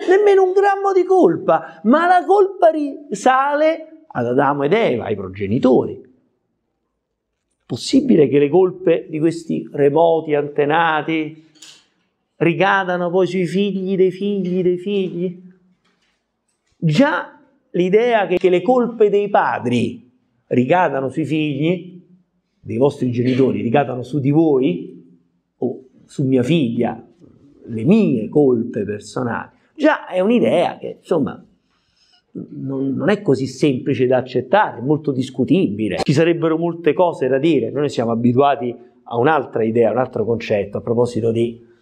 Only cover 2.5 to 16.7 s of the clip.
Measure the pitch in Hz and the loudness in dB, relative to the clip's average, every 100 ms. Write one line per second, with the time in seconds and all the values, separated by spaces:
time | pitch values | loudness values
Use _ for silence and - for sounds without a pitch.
2.5 | 392 339 320 294 - - 196 254 262 277 | 4 2 2 -4 -8 -10 -2 2 2 2
3.5 | 294 311 320 320 - - - 120 123 139 | 2 2 0 -6 -20 -12 -6 -2 2 2
4.5 | 143 139 208 196 120 98 104 95 92 98 | 2 0 2 2 -2 -4 -6 -8 -8 -4
5.5 | 117 127 120 - - - _ _ _ _ | 0 2 2 0 -6 -18 _ _ _ _
6.5 | _ _ _ _ _ _ _ _ _ _ | _ _ _ _ _ _ _ _ _ _
7.5 | _ - 127 - 269 269 190 139 139 143 | _ -12 -10 -2 0 4 4 4 2 2
8.5 | 165 185 180 - 170 - 156 165 156 - | 2 0 0 0 0 -2 -4 -2 -2 -6
9.5 | 156 - 147 143 147 170 165 156 147 147 | -8 -6 0 2 4 2 2 0 -2 -2
10.5 | 143 143 156 165 156 151 160 151 151 _ | -2 0 2 0 -2 -2 -4 -6 -10 _
11.5 | _ - - _ _ _ _ _ - 160 | _ -20 -20 _ _ _ _ _ -2 -2
12.5 | 170 190 196 185 180 175 180 180 185 175 | 0 0 0 -2 -4 -2 0 0 0 -2
13.5 | 175 202 196 185 190 185 175 202 202 180 | -2 -2 -2 -2 0 0 0 -4 -4 -4
14.5 | 180 180 180 202 202 180 165 185 175 - | -2 -2 -2 -4 -4 -4 -6 -8 -8 -18
15.5 | _ _ _ _ _ _ _ _ _ _ | _ _ _ _ _ _ _ _ _ _
16.5 | _ _ | _ _